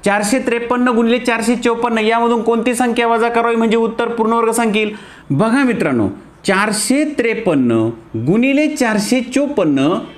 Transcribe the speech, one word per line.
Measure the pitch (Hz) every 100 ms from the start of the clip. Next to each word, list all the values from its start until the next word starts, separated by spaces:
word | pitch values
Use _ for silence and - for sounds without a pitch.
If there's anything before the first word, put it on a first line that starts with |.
| 202
चारशे | 202 208 262
त्रेपन्न | 247 233 233 247 247
गुणिले | 226 226 247
चारशे | 247 226 220 240
चोपन्न | 240 233 240 226
यामधून | 220 226 233 233
कोणती | 220 233 233 233
संख्या | 247 226 233
वजा | 233 233
करावी | 233 233 233
म्हणजे | 226 226
उत्तर | 226 226 233
पूर्ण | 233 220
वर्ग | 233 226
संख्या | 226 226 208
येईल? | 214 208 - - -
बघा | 139 220 247
मित्रांनो, | 262 233 156 127 101 - - - -
चारशे | 190 208 202 - 269 302 285
त्रेपन्न | 233 214 190 151 123 113 113 113 - 113
गुणिले | 120 208 262 277 302
चारशे | 302 240 214 208 254
चोपन्न | 240 269 285 - 165 139 139 202 -